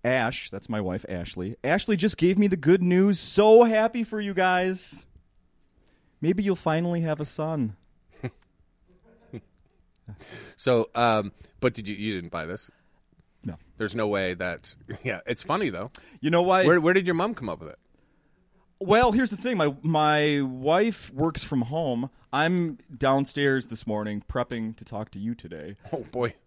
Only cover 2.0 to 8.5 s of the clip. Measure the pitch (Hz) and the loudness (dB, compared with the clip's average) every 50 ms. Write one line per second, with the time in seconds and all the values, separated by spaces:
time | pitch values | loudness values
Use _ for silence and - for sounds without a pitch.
2 | 180 214 - - 165 175 190 202 208 202 180 165 135 151 185 196 175 180 180 180 | 2 -2 0 2 2 2 4 4 2 2 2 0 4 4 4 4 4 2 4 4
3 | 196 208 196 - - - - 196 208 214 220 233 240 226 220 214 220 220 - 240 | 4 4 2 0 -2 0 2 4 8 10 10 10 10 8 6 2 2 2 0 -4
4 | 226 - 220 214 208 202 190 185 185 185 185 180 185 185 185 185 - - - - | -6 -4 -4 -6 -4 -2 0 2 2 4 4 2 2 0 -2 -6 -10 -18 -20 -20
5 | - _ _ - _ _ _ _ _ _ _ _ _ _ _ _ _ _ _ _ | -20 _ _ -20 _ _ _ _ _ _ _ _ _ _ _ _ _ _ _ _
6 | _ _ _ _ 151 160 190 190 202 196 185 175 - 165 156 160 170 175 175 170 | _ _ _ _ 0 0 0 2 0 0 -2 0 0 0 0 0 0 0 -2 -2
7 | 165 160 151 151 151 - - - 156 160 160 147 123 107 101 _ _ _ _ _ | -2 -2 -2 -4 -6 -10 -6 -6 -4 -4 -2 -2 -2 -4 -4 _ _ _ _ _
8 | _ _ _ - - 123 _ _ _ _ | _ _ _ -14 -14 -14 _ _ _ _